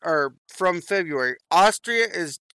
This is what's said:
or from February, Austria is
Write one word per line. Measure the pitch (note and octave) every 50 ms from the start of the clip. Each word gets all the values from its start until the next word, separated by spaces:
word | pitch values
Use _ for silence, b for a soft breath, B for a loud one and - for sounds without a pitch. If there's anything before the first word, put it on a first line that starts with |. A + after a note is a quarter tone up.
| -
or | E3 D#3+ D3+ C#3+ C3+ B2 _ _
from | - - - F#3+ F#3 F3+ E3+
February, | - - G3+ G3 F3 D#3+ D3 C3 B2+ B2+ B2 - _ -
Austria | D#3+ F3 G3 A3 - - - A#3 A#3 A3+ A#3 G#3
is | - F3 E3+ D3 C#3 - _ _ _